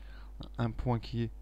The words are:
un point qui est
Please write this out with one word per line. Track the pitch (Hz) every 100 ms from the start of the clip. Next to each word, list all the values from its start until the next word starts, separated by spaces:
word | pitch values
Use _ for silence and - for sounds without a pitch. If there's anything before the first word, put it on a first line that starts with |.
| - - - - - -
un | 117
point | 113 127 117
qui | - 113
est | 117 -